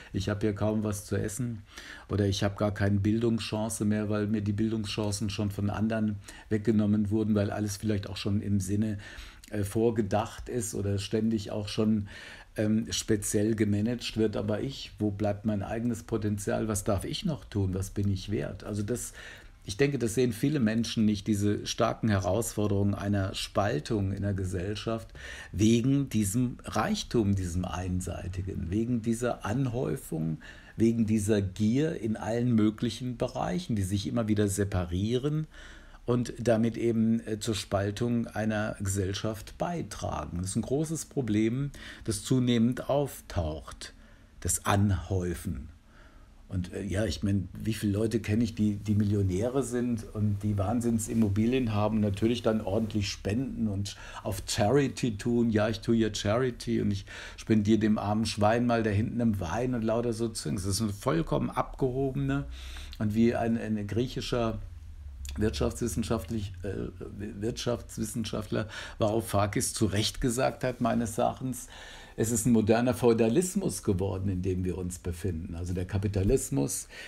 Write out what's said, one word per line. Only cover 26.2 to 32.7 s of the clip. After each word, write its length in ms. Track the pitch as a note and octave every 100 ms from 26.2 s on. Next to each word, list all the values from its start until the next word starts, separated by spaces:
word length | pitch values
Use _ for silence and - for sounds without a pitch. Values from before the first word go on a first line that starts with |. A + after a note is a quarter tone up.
| G2+ A#2+ B2 -
Reichtum, 720 | - G#2+ D#3 G#3+ - A#2+ G2+
diesem 300 | F#2+ F2+ F2
Einseitigen, 1080 | F2+ F2 F#2 F#2 F#2 E2 F2+ F#2 G2 - E2
wegen 320 | G#2 A#2 A#2+
dieser 420 | A2+ A2+ A#2+ -
Anhäufung, 920 | G2+ B2 C3 A#2 C#3+ C#3+ - D#3+ D#3+ D#3 - - - -
wegen 300 | A2+ A#2 G#2
dieser 360 | A2 G2 G#2
Gier 580 | F#2+ G#2 G#2+ B2+ D#3 -
in 160 | A2+ A2
allen 380 | G#2+ A#2+ B2
möglichen 640 | A2+ G#2+